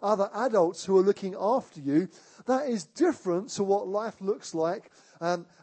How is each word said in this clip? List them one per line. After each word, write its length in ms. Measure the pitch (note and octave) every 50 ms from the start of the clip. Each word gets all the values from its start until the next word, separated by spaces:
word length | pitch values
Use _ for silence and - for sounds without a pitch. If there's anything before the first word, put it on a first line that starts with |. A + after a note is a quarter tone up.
other 280 | - G3+ G#3+ G3 G3 G3+ -
adults 500 | G#3 B3 C4+ A3 G3 E3 F3 G3 - -
who 140 | F#3+ F#3+ F#3+
are 40 |
looking 320 | F#3 G3+ G3 - G3 F#3 F#3 -
after 420 | F3+ G#3 B3+ B3+ - - - D#3+
you, 280 | C#3 C#3 C#3 D#3+ F#3+ E3+ - - - - - - -
that 220 | - C4 B3+ D4 C4
is 160 | A#3 G3+ D#3
different 640 | - - - E4 F4+ C#4 - - F#3 E3+ F3+ G#3+ C#4
to 140 | - - G3+
what 220 | G3 G3 G3+ G3+
life 340 | F#3 G3 G#3 A3+ A3 - -
looks 340 | F#3+ F#3+ A3+ - - - -
like, 360 | D#3+ D#3+ E3 F#3 - - - _ - - _ - -
um, 260 | E3 F3 F3 F3 E3+ - _ _